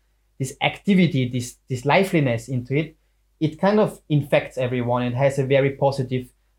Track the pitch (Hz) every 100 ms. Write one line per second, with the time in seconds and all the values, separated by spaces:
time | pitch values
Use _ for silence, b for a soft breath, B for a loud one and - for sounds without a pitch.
0 | _ _ _ _ 131 - 147 - - 190
1 | 170 135 120 123 117 - _ 123 139 165
2 | 196 165 135 117 - 127 123 139 160 -
3 | _ _ _ _ 151 156 190 214 175 -
4 | - 147 143 151 - - 123 127 120 123
5 | 123 123 139 139 131 139 139 139 139 135
6 | 123 127 123 _ _